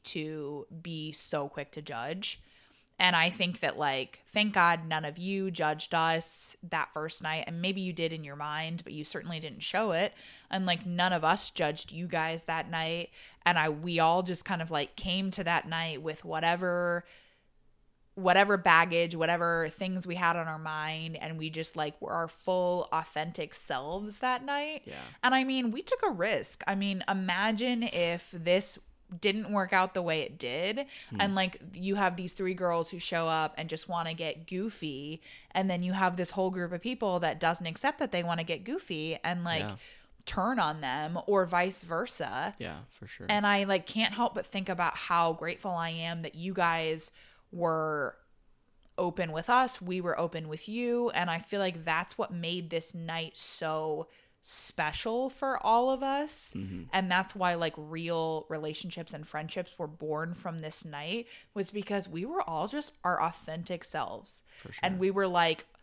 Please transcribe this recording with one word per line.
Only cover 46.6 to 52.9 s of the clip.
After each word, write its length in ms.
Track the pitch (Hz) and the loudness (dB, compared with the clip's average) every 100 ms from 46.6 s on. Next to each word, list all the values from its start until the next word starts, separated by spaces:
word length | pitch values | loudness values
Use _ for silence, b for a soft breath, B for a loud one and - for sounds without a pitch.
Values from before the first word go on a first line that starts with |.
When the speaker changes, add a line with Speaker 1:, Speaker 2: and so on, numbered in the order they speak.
| 170 165 160 160 - B B B B | 4 4 2 -2 -4 B B B B
Speaker 1:
were 640 | 175 170 160 156 151 131 - _ _ _ _ _ _ _ - | -2 2 2 0 0 -2 -4 _ _ _ _ _ _ _ -2
open 340 | 180 170 165 | 0 0 -2
with 160 | 156 165 | -2 4
us. 320 | 247 254 - | 4 4 0
We 220 | 180 185 | -4 -2
were 160 | 175 - | 0 0
open 280 | 170 165 156 | -2 -2 -8
with 200 | 156 - | -8 -6
you. 440 | 226 240 240 233 | -2 0 2 2
And 180 | - 175 | 2 0
I 80 | 165 | -2
feel 220 | - 202 | -2 0
like 260 | 185 170 165 | 0 -2 0
that's 320 | 160 180 - | 0 0 -4
what 160 | 196 | -4
made 380 | 175 170 180 165 | -2 -4 -4 -4
this 240 | 165 - | -4 -4